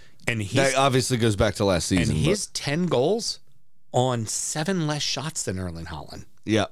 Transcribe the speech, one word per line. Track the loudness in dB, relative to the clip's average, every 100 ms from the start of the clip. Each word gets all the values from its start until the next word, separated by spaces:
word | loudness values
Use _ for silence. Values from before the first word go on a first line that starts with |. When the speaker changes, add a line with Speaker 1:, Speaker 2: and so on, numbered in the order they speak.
| -14 -10 -4
Speaker 1:
And | -2
he's | 0
Speaker 2:
That | 2 4 4
obviously | 4 4 2 2
goes | 2 4
back | 2 4
to | 4
last | 4 2
season, | 2 2 2
Speaker 1:
and |
Speaker 2:
but | 2
Speaker 1:
his | 0 -2
ten | -6 -2 0 2
goals | 2 4 2 -2 -8 -10 -18 -18 -18 -4
on | 2 2 2 -2
seven | -4 -4 -4 -2 0 0
less | -2
shots | -2 -4 -4 -6
than | -4 -4
Erling | -4 -8 -10
Haaland. | -10 -12 -14 -14 -10 0
Speaker 2:
Yeah. | 2 2